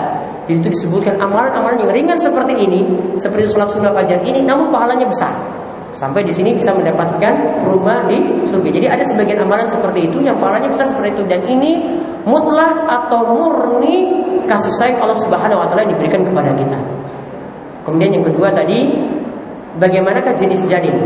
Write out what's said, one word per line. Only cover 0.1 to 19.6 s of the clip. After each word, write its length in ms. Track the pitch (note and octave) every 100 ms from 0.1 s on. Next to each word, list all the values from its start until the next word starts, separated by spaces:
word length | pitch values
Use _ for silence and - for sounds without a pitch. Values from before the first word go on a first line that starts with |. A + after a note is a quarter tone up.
| - - -
Di 140 | - E3
situ 100 | E3
disebutkan 480 | - E3 F#3 G3+ G3
amalan-amalan 640 | G3 G3+ C4 A#3+ A3+ A#3
yang 120 | G3+ B3+
ringan 220 | E4 E4+
seperti 320 | F4 C4+ B3+ B3
ini, 240 | F#3+ F#3 F#3 F#3 - -
seperti 400 | G3 G#3 G#3+ G#3
sholat 160 | G3+
sunnah 220 | G#3+ G3+
fajar 260 | G3 F#3 F3+
ini, 240 | A#3+ C4+
namun 240 | C4+ C#4+ D#4+
pahalanya 400 | C4 A#3+ B3+ B3
besar. 240 | - C#3+ - - - - - -
Sampai 320 | - C3+ F3
di 80 | F3+
sini 240 | E3 G3+ -
bisa 160 | G3
mendapatkan 920 | F#3 E3+ D#3 E3 - G#3 C#4+ A#3 - F#3
rumah 400 | F#3+ G3 A#3+ -
di 340 | A3 - - -
surga. 200 | F#3+ F3+
Jadi 180 | - -
ada 160 | B3
sebagian 400 | - G#3+ G3+ G3+
amalan 240 | F#3+ G#3 A3+
seperti 400 | - G3 F3+ E3
itu 160 | E3
yang 160 | C#4 A3
pahalanya 320 | G3 G#3+ C#4
besar 160 | C4+ C#4
seperti 320 | G#3+ G3+ G3+
itu. 40 | F#3
Dan 120 | F3+ A#3
ini 540 | C4 D4 E4+ - - - -
mutlak 600 | G3+ D4+ D#4 D4+ E4 D#4+ D#4
atau 440 | A#3+ - A#3 A3+
murni 760 | A#3+ E4 D4 A#3 A#3+ C#4+ F4+ F4+ - - - -
kasih 240 | G#3 G3+ -
sayang 280 | B3 A#3+
Allah 160 | A3 G#3+
Subhanahu 420 | - F3+ G#3 G3
wa 40 | E3+
taala 160 | F3+
yang 80 | G#3
diberikan 300 | - - F#3+
kepada 260 | F#3 D3+ C#3+ C3+
kita. 220 | C3+ C3 - - - - - - - - - - -
Kemudian 240 | D#3 G3 F#3
yang 60 | E3
kedua 240 | D#3 F#3+
tadi, 380 | F#3+ D#3 A3 C#4 - - - - - - -